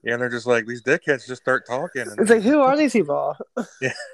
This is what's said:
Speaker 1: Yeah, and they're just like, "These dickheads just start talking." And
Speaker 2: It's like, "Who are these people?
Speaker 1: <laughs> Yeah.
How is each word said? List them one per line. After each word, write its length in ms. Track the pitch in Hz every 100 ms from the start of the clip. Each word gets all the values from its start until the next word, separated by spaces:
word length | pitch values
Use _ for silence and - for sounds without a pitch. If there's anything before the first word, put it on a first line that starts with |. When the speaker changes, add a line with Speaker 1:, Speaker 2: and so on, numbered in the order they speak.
Speaker 1:
Yeah, 100 | 117
and 80 | 120
they're 60 | 123
just 180 | 120 113
like, 180 | 120 110
"These 160 | 120
dickheads 460 | 113 165 - 135 -
just 160 | 127
start 240 | - 127 -
talking." 340 | 123 175 131
And 180 | 120 104
Speaker 2:
It's 120 | 220
like, 100 | 226
"Who 180 | 208 302
are 140 | 262 285
these 160 | 302
people? 460 | 226 147 143 143 151 - -
Speaker 1:
<laughs> 240 | 214 -
Yeah. 140 | 131 - -